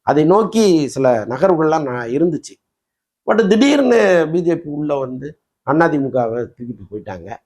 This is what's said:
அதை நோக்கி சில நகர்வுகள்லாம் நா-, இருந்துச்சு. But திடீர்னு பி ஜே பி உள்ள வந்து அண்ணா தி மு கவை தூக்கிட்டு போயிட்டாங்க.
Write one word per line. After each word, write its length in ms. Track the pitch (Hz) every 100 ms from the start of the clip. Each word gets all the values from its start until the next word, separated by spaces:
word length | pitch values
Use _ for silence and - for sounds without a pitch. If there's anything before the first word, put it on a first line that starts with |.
அதை 240 | - 143
நோக்கி 640 | 151 196 214 220 214 165 139
சில 360 | 135 131 117
நகர்வுகள்லாம் 640 | 104 127 190 165 156 160 143
நா-, 260 | 123 117
இருந்துச்சு. 520 | 131 170 156 - - _ _ _ _ _ _ -
But 200 | 214 202
திடீர்னு 800 | 214 277 294 262 233 208 175 156
பி 100 | 170
ஜே 140 | 170 165
பி 140 | 147
உள்ள 240 | 147 147
வந்து 460 | 143 131 127 143 - _ _
அண்ணா 240 | - 151 165
தி 120 | 151
மு 120 | 135
கவை 320 | 123 117 117
தூக்கிட்டு 520 | 117 _ 120 107 95
போயிட்டாங்க. 420 | 104 104 92 85 113